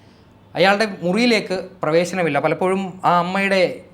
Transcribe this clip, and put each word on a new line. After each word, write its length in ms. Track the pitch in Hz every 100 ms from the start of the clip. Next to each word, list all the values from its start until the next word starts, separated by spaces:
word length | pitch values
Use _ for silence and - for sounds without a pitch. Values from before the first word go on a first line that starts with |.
| - - - - - 139
അയാളുടെ 420 | 185 202 220 185
മുറിയിലേക്ക് 640 | 170 202 247 220 - 185 - -
പ്രവേശനമില്ല. 560 | 151 165 180 190 165 143
പലപ്പോഴും 640 | 151 151 185 190 190 - 151
ആ 140 | 175
അമ്മയുടെ, 640 | 175 190 196 196 170 - -